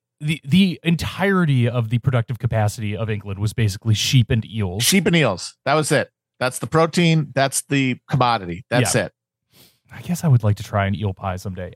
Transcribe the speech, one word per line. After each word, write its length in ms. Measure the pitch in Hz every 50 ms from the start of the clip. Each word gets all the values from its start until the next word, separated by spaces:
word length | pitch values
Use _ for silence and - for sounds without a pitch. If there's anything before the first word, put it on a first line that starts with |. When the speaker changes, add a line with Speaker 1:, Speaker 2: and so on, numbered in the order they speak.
| _ _ _ -
Speaker 1:
the, 220 | 151 151 160 139 -
the 340 | 139 151 185 196 185 156 -
entirety 840 | - 170 170 156 - - - - 185 202 196 185 175 147 139 123 117
of 220 | 117 113 123 113 110
the 100 | 123 120
productive 380 | - - 123 120 113 - 123 -
capacity 560 | - 120 113 110 107 104 - - 107 104 104
of 140 | - 113 107
England 300 | 110 98 - 101 95 98
was 160 | 104 104 -
basically 400 | - 113 104 92 - - 113 107
sheep 360 | - - - - 131 110 -
and 140 | 131 113 104
eels. 380 | - 104 113 101 90 87 107
Speaker 2:
Sheep 240 | 120 - 185 202 165
and 100 | 208 170
eels. 400 | 165 143 113 92 85 - - - _ -
That 100 | 131 143
was 160 | 156 151 -
it. 200 | 147 127 98 - _ _ _ _ _ -
That's 200 | 127 127 - -
the 80 | -
protein. 680 | 120 - 160 165 165 - 180 175 165 160 160 151 - -
That's 280 | 135 135 139 - -
the 340 | - - 147 139 135 131 123 - _ -
commodity. 560 | - 131 123 120 117 107 95 87 85 90 - -
That's 260 | 113 123 123 98 -
Speaker 1:
Yeah. 120 | 113 90
Speaker 2:
it. 60 | - _ _ _ _ _ _ _ _ _ _ - _ _ _ _ _
Speaker 1:
I 120 | - -
guess 200 | - - 175 -
I 60 | - 160
would 140 | 127 117
like 140 | 107 104 101
to 60 | -
try 220 | - - 110 104 98
an 100 | 98 104
eel 200 | - 107 98 92
pie 220 | - 98 98 92
someday. 360 | 90 - 104 92 92 90 87 -